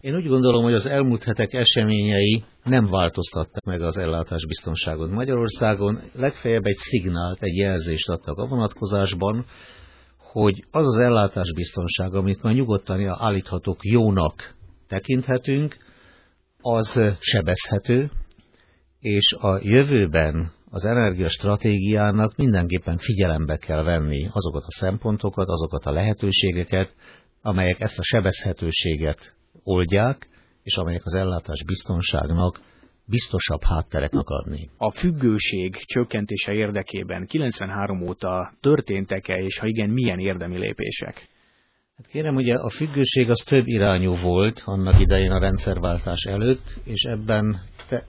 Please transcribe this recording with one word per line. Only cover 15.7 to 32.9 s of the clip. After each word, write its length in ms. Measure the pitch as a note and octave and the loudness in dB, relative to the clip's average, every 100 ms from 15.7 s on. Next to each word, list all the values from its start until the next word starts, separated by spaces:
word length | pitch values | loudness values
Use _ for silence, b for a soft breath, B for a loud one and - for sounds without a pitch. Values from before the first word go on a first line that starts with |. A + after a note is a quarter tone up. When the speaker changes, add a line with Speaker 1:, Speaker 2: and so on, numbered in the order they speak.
| - b b b b b b _ _ | -6 b b b b b b _ _
Speaker 1:
az 560 | B2 A2+ G#2+ B2 G#2+ F#2+ | 0 0 2 2 2 2
sebezhető, 920 | - G#2 E2 F2+ - G2 - A#2+ D3 - - _ _ _ _ _ _ _ | 0 0 2 -2 0 -2 0 0 0 -4 -8 _ _ _ _ _ _ _
és 360 | G#2+ G#2 - - | 0 2 2 2
a 200 | G2+ F#2+ | 0 0
jövőben 880 | G2+ B2 C#3+ B2+ F2+ E2 D#2 D#2+ E2 - - | 4 4 6 4 4 2 2 0 -4 -8 -12
az 160 | F#2 G2+ | -6 0
energiastratégiának 1500 | A#2+ G#2+ F2+ E2 - G2+ G#2 A2 G2+ G2 G#2+ G#2 G#2 A2 - | 2 2 0 -2 -2 0 2 2 2 2 2 2 2 0 2
mindenképpen 600 | C3+ F#2+ E2+ F2+ - E2+ | 2 4 2 -2 -2 -4
figyelembe 600 | - G2 F2+ D#2 D2+ D#2+ | -2 0 2 2 -2 -4
kell 260 | - D#2 | -2 -2
venni 440 | E2 E2 D2+ C#2+ F2 | 0 0 0 -2 -4
azokat 320 | G#2 F2 C#2+ - | -4 -4 -4 -8
a 60 | |
szempontokat, 760 | - F#2 G#2+ A2+ G#2 G#2 - F#2 | -4 -4 -2 -2 -2 -2 -2 -2
azokat 380 | E2+ D#2+ - D2 | -2 -2 -4 -2
a 60 | |
lehetőségeket, 1040 | D2+ G#2+ G2+ G2+ F#2+ G2 F2 F2 F#2+ F#2+ _ b b b _ | 0 0 0 0 2 2 0 -2 -2 -2 _ b b b _
amelyek 380 | A2 F#2 F2+ F#2 | -2 0 2 0
ezt 200 | G#2+ - | -2 -4
a 40 | |
sebezhetőséget 1300 | - A#2 F#2+ - G2+ E2+ E2 - F2 D2+ D#2 - - _ _ _ | 0 2 2 -2 -4 -4 -4 -2 -2 0 -2 -4 -10 _ _ _
oldják, 640 | - F#2 E2+ G2 A#2+ C#3+ - _ _ _ | -2 0 2 2 2 -2 -10 _ _ _
és 120 | F#2 F#2+ | -4 -2
amelyek 260 | E2+ F2 E2+ | -2 -4 -2
az 80 | |
ellátás 500 | F#2 F#2+ F2+ - C#2+ | -2 -2 -2 -6 -8
biztonságnak 960 | D#2 F#2 - F2 - D2 D2 E2 F2+ - b b b | -4 -6 -2 -2 -2 -2 0 0 0 -2 b b b